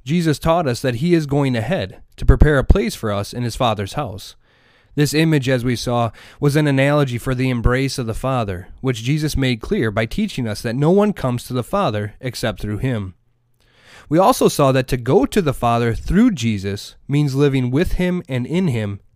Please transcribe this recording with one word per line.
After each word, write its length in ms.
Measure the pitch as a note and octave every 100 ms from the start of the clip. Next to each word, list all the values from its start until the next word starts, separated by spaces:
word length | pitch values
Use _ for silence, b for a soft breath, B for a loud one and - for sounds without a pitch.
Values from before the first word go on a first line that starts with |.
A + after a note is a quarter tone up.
Jesus 360 | B2+ E3+ D#3+ C#3+
taught 260 | E3 E3 D3+
us 160 | A#2
that 140 | C3+ A#2
he 180 | E3+
is 140 | E3+ D3
going 280 | C#3 C#3 A#2+
ahead 460 | A2 F3+ G2 - - -
to 100 | A#2+
prepare 320 | - D3+ C#3+
a 60 |
place 320 | A#2+ F#3+ A3+ -
for 160 | A2
us 200 | G2+ G#2
in 120 | A#2+
his 120 | A#2+ -
Father's 380 | B2 G#2 G2+
house. 420 | - C#3 - - - b b b b b -
This 180 | D3
image, 340 | D3+ E3 D3+ B2+
as 160 | C3
we 120 | A#2+ A#2
saw, 340 | - A#2+ A#2 - B B
was 160 | D3 C#3+
an 100 | D3+
analogy 540 | C3+ C#3 D3 C#3+ A#2+
for 160 | - B2+
the 160 | C3
embrace 480 | B2 A2+ B2+ C3+ C3+
of 80 | A2+
the 80 | G#2+
Father, 540 | B2+ C3 G#2 F2+ F#2+ -
which 220 | C3 A2+
Jesus 340 | A#2 D#3 D3+ C#3
made 240 | C3 A#2+
clear 300 | - G#3 A2+
by 160 | G#2 A#2
teaching 400 | - G#3+ - A#2
us 160 | G2+
that 120 | A#2+ A#2+
no 140 | D3
one 240 | G3 G#3
comes 300 | F3+ C3 B2
to 100 | -
the 80 | B2+
Father 540 | - G3+ F3 G#2+ G#2 -
except 400 | C3 - A#2+ G2+
through 200 | G#2 G#2
him. 340 | B2 A#2 F#2 - _ _ _ _ b b b b b
We 80 | D#3
also 300 | G3 C4 A3
saw 240 | - C#3
that 160 | C3 B2
to 100 | C3
go 300 | A#2 F3 C#4
to 140 | A3+
the 120 | D#3
Father 400 | B2 A#2 A#2 A#2+
through 380 | A2 - E3+ B3
Jesus 640 | E3 A2+ G#2 G2 G2 - - -
means 280 | C#3+ D3 C3
living 340 | D3 C3+ B2
with 240 | C3+ F3+
him 300 | - F3+ F3+ -
and 200 | C3 A#2+
in 200 | E3 F#3+
him 300 | A#2+ G#2 G2+ _